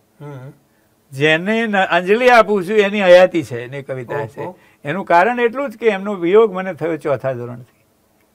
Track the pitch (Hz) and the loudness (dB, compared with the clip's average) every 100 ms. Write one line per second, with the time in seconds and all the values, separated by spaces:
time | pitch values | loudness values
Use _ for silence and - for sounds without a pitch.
0 | _ _ 147 135 135 - _ _ _ _ | _ _ -18 -18 -20 -20 _ _ _ _
1 | _ 135 151 160 190 226 233 196 190 170 | _ -2 0 0 0 -2 0 0 0 0
2 | 185 220 247 240 202 208 175 214 196 214 | 0 2 6 4 4 0 0 0 0 2
3 | 185 180 185 170 127 120 123 139 135 131 | 6 8 6 2 -6 -10 -10 -14 -10 -12
4 | 120 117 110 - 160 185 _ _ 147 180 | -8 -8 -8 -10 -14 -14 _ _ -8 -8
5 | - 170 214 247 233 254 277 - 226 190 | 2 2 2 0 -2 -2 -8 -2 -2 -2
6 | 202 196 170 208 226 185 185 151 160 156 | -6 -4 2 4 4 -2 -8 -6 -6 -6
7 | 151 127 131 120 120 123 123 _ _ _ | -4 -4 -4 -8 -12 -16 -20 _ _ _
8 | _ _ _ | _ _ _